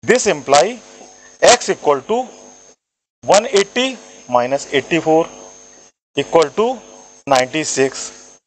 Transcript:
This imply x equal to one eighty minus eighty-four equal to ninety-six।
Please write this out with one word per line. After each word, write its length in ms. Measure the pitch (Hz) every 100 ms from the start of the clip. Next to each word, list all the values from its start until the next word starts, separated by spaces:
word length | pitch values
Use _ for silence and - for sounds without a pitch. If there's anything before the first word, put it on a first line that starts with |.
This 220 | 113 240 214
imply 520 | 156 131 139 175 240 - - - - - _
x 280 | 170 240 -
equal 320 | 190 - 139 123
to 80 | 226 240 - - - _ _ _ _ _ _
one 240 | 120 185 226
eighty 380 | 202 196 - 262 254 - - -
minus 380 | 123 123 139 -
eighty-four 500 | 143 131 165 156 160 165 - - - _ _ _ _ _ -
equal 320 | 139 165 151 127
to 80 | 226 254 - - - _ -
ninety-six। 760 | 131 127 151 151 - 135 - - - - _